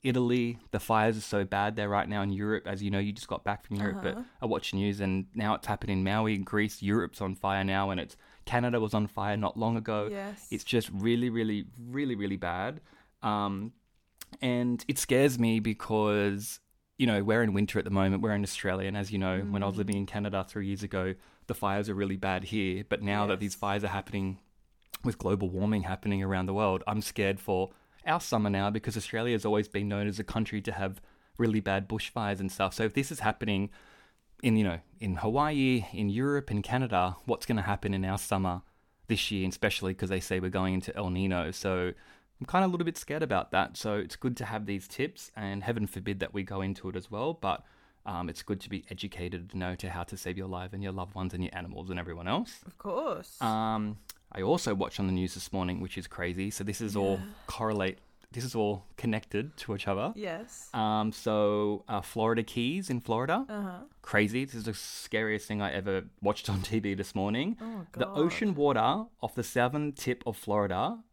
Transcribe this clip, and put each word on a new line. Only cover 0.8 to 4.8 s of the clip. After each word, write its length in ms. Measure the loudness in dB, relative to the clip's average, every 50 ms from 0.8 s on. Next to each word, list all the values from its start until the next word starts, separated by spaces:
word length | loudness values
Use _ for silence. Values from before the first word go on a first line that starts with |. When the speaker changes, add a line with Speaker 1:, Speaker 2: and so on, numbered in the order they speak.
| 0 2 4 6 6 6 4
Speaker 1:
are 60 | 2 -2
so 220 | 0 0 0 0
bad 300 | 2 2 2 2 0 0
there 120 | -2 -2 2
right 200 | 2 2 2 0
now 140 | 0 0 0
in 80 | 0
Europe. 340 | 0 0 0 0 0 0 -2
As 140 | -4 -6 -2 -2
you 80 | 0
know, 80 | 0 2
you 100 | 0 0
just 160 | -2 -6 -6
got 160 | -6 -6 -4 -2
back 220 | -2 -4 -4 -4
from 100 | -6 -4
Europe, 220 | -2 0 0 -2 0 -2
but 100 | -4 -4
Speaker 2:
Uh-huh. 80 | -4 -8 -12 -10 _ -2
Speaker 1:
I 40 |
watched 240 | 0 0 0 -2 -2 -2
the 40 |
news 240 | 0